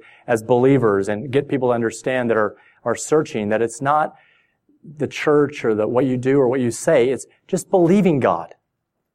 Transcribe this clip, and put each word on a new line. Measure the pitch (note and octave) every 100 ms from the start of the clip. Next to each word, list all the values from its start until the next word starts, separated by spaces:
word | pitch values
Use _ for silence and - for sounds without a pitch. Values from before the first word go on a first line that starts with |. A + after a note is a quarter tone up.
| - - -
as | A#2
believers | G#2+ B2 C3 C#3 A#2 G2+ G2
and | G#2+ A2+
get | B2+ C#3
people | C#3 B2
to |
understand | A#2+ A#2 A2 - B2+ A#2+
that | A2
are, | G#2 - _ _
are | A#2+ A2+
searching, | - D3+ D#3+ A#2 G#2
that | G#2+
it's | A2+ -
not | C#3 D3+ D#3 - _ _ _ _ _ _
the | - D3 C3
church | - - D3 C#3+ -
or | A#2+
the, | G#2+ G#2+
what | B2 C3+
you | B2+
do | B2+ C#3
or | B2+
what | C3+
you | B2
say, | A#2 - E3 D#3
it's | A#2+ - _ -
just | F#3 -
believing | F#3+ E3+ G3+ F#3+ C#3+
God. | A2+ E2+ E2 - _ _ _ _ _